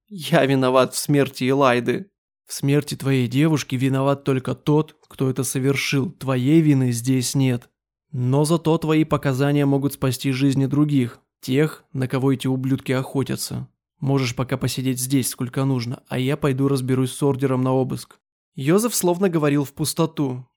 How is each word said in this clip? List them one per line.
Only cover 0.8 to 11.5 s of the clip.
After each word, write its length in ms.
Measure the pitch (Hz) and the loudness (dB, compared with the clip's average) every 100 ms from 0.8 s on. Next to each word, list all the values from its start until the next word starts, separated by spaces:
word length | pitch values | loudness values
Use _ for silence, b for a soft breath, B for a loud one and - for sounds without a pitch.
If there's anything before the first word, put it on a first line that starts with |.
| 127 | 2
в 40 | - | 0
смерти 500 | - 143 127 - 127 | 0 2 2 -2 0
Элайды». 640 | 135 135 123 117 120 190 _ _ _ - | 2 4 2 0 -2 -6 _ _ _ -16
«В 80 | |
смерти 420 | - 139 143 139 139 | -4 0 0 0 -4
твоей 320 | 131 135 123 | 0 0 2
девушки 480 | 127 160 151 - 127 | 2 2 2 -2 -2
виноват 480 | 135 135 135 139 | 0 2 2 0
только 300 | 139 131 127 | 0 -2 -2
тот, 420 | 127 - 151 156 _ _ | -4 0 2 0 _ _
кто 220 | - 131 | -4 -2
это 160 | 131 | -2
совершил. 680 | 123 139 131 135 - 139 120 | -4 -2 0 0 0 -2 -2
Твоей 520 | - 127 131 123 160 | -6 -4 -2 4 4
вины 300 | 151 139 127 | 6 4 2
здесь 420 | 117 123 131 123 | 0 0 0 0
нет. 340 | 139 135 120 - _ _ _ _ | 0 0 0 -6 _ _ _ _
Но 340 | 131 123 135 151 | -4 0 2 2
зато 320 | 165 160 160 | 0 0 0
твои 260 | 156 156 | 2 2
показания 600 | 156 147 147 127 143 143 143 | 2 0 -2 0 2 2 2
могут 260 | 139 135 | 2 -2
спасти 400 | - 135 123 139 | -2 -4 -2 -4
жизни 320 | 131 139 135 | 0 0 2
других, 560 | 135 143 151 143 117 - _ _ | 0 2 2 2 0 -6 _ _
тех, 420 | - | -4